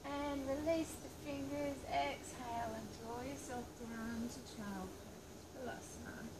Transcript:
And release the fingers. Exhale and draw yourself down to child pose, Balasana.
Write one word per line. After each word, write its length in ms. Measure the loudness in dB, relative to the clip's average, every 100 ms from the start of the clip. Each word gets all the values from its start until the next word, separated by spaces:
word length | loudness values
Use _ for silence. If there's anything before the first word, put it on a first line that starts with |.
And 420 | 0 2 4 4 4
release 460 | 4 6 6 6 -2
the 80 | -6 -6
fingers. 520 | -2 0 0 2 2 0 4
Exhale 880 | 4 4 2 -4 -4 0 2 2 0
and 100 | -4 -6
draw 220 | -4 -2
yourself 420 | -2 -2 -2 -2 -2 -6
down 480 | -4 -2 0 0 0
to 120 | -2 -6 -4
child 320 | -2 -2 -2 -4
pose, 640 | -8 -8 -10 -10 -8 -4 -2
Balasana. 520 | -2 -6 -6 -6 -4 -6